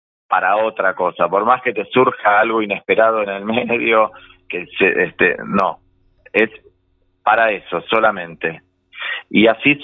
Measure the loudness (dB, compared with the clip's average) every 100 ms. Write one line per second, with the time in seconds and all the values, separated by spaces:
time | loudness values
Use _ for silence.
0 | _ _ _ -2 0 0 -2 -2 -4 -2
1 | -4 -2 0 0 0 0 -2 -6 -2 2
2 | 2 2 0 2 2 0 -2 -6 0 2
3 | 2 2 -4 -6 -4 -4 -2 -2 0 2
4 | 0 -4 -20 _ -12 -12 -10 -2 0 2
5 | -2 0 0 0 -4 -2 -2 -4 _ _
6 | _ _ -4 -2 -2 -4 _ _ _ _
7 | _ _ 0 2 2 -2 -6 -8 -2 0
8 | 2 0 -8 -8 -8 -8 _ _ _ -14
9 | -10 -10 -2 4 4 4 0 0